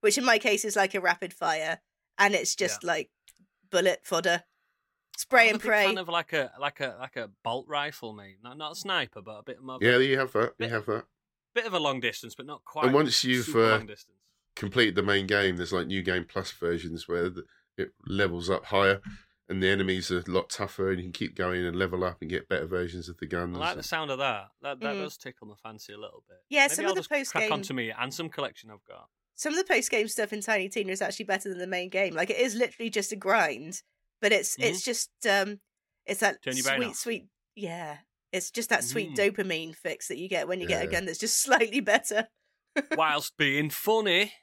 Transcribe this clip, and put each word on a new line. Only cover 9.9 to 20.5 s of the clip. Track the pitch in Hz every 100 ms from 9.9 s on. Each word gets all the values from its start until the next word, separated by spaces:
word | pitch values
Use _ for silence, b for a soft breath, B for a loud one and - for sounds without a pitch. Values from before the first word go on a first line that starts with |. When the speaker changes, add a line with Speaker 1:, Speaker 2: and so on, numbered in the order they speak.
| 123
Speaker 3:
you | 135 135
have | 131
that. | 107 110 -
You | 120
Speaker 2:
Bit, |
Speaker 3:
have | 117 107
that. | 104 - _ _ _ _
Speaker 2:
bit | 240 226
of |
a | 185
long | 147 135
distance, | 117 - 117 -
but | 131
not | 147 -
quite | - 127
Speaker 3:
And | 139
once | 147 117
you've, | 131 127 113
Speaker 2:
super | 113 113
Speaker 3:
uh, | 110
Speaker 2:
long | 107
distance. | 104 - _ _ _ _ -
Speaker 3:
completed | 104 123 113 92
the |
main | 98 101 95
game, | 101 98 87
there's, | 87
like, | 92 82
New | 98
Game | 90 90 82
Plus | - 90
versions | - 85 85 85 82 -
where | 87 90
the, | 90 - b b -
it | - _ -
levels | 98 101 87 87
up | 92 -
higher, | 98 98 98 B B B B _
and | 92
the | 95
enemies | 98 95 92 85
are | 90
a | 87
lot | 90
tougher, | 87